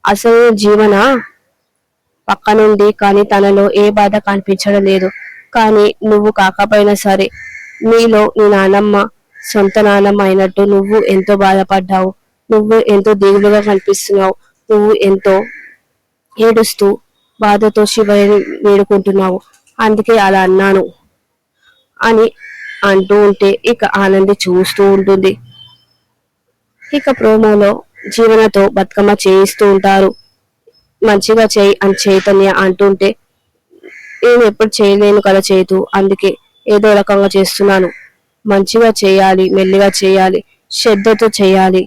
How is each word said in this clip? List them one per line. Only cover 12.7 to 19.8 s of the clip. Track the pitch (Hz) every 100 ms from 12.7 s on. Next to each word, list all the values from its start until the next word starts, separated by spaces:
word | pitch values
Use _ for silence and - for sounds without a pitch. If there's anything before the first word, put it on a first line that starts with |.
| 226 -
ఎంతో | 202 202
దిగులుగా | 208 196 196 202 208
కనిపిస్తున్నావు, | 208 196 - 196 - 196 190 - _ _ -
నువ్వు | 214 214
ఎంతో | 214 196 196 202 190 226 - - _ _ _ _ _ _ -
ఏడుస్తూ | 226 226 226 - 202 202 _ _ _ _
బాధతో | 214 208 214 214
శివయ్యని | 214 - 202 202 202 208 - -
వేడుకుంటున్నావు, | 208 202 196 202 196 196 190 185 _ _ _
అందుకే | -